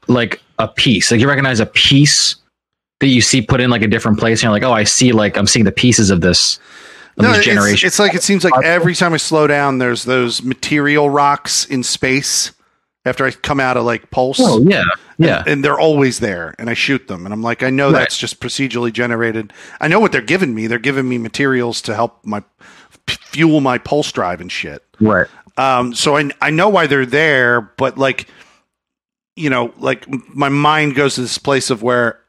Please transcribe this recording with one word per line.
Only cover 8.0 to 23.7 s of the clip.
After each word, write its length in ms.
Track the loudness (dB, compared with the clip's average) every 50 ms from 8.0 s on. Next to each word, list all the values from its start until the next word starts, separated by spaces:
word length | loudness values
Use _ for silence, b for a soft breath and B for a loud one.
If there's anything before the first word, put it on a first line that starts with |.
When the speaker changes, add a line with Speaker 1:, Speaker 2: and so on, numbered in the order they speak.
| 2 2 0
Speaker 2:
it 80 | 0 0
seems 220 | 0 0 2 2
like 80 | 2 2 2 4
every 320 | 2 2 2 2 0 0
time 200 | 0 0 0 0
I 20 |
slow 300 | -2 -2 0 0 2 2
down, 320 | 2 2 2 0 0 0 0
there's 260 | 0 -2 -2 -2 -2
those 380 | -2 0 0 0 -2 -4 -4 -6
material 680 | -6 -6 -6 -6 -2 -2 0 0 2 2 2 2 2
rocks 560 | 2 2 2 2 0 -2 -4 -6 -4 -4 -4
in 180 | -4 -4 -4 -4
space 720 | -4 -4 -4 -2 0 0 -2 -2 -2 -4 -4 -4 -6 -8 _ _ _ _ _ _ _ _ _ -6
after 200 | -6 -4 -2 -2
I 60 | -4 -4
come 280 | -4 -6 -4 -2 0
out 160 | 0 0 0
of, 80 | 0 -2
like, 260 | -2 -2 -4 -6 _
Pulse. 280 | -4 -2 -2 0 0 0
Speaker 1:
Oh, 220 | 2 2 4 4 4
yeah. 180 | 4 4 2
Speaker 2:
And, 460 | 0 -2 -4 -6 -8 -8 -4 0 0
Speaker 1:
Yeah. 160 | 0 0 0 -2
Speaker 2:
and 160 | -2 -2 -2 0
they're 140 | -2 0 0
always 420 | 2 2 2 2 2 0 0 -2
there, 340 | -4 -6 -6 -6 -10 -12 -12 -10
and 120 | -8 -6
I 40 | -4
shoot 320 | -4 -2 -2 -2 -4 -6
them, 180 | -8 -12 -12 -10
and 60 | -10 -8
I'm 80 | -6 -6
like, 200 | -6 -4 -4 -2
"I 80 | -2
know 200 | 0 2 2 2 2
Speaker 1:
Right. 60 | 2
Speaker 2:
that's 160 | 0 -2 -4 -6
just 220 | -8 -8 -10 -10
procedurally 520 | -10 -10 -6 -6 -6 -4 -4 -4 -4 -4 -2
generated." 600 | -2 -4 -2 -2 -2 -2 -4 -4 -6 -8 -10 B B B B B B
I 80 | B 0
know 120 | 2 2
what 100 | 2 2 0
they're 80 | -2 -2
giving 320 | 0 0 0 0 -2 -2
me. 120 | -2 -4
They're 120 | -2 -4 -2
giving 300 | -2 -2 -2 -2 -2 -2
me 100 | -4 -4
materials 600 | -6 -6 -4 -2 0 0 0 0 -2 -2 -4 -6 -8
to 120 | -6 -4
help 300 | -2 -4 -4 -6 _ -10
my 180 | -8 -8 -8 -8 _ _ _
f-, 580 | -20 -20 -20 -20 -20 _ _ _ _ -10 -10 -10
fuel 400 | -12 -8 -2 2 2 4 4 4
my 180 | 2 2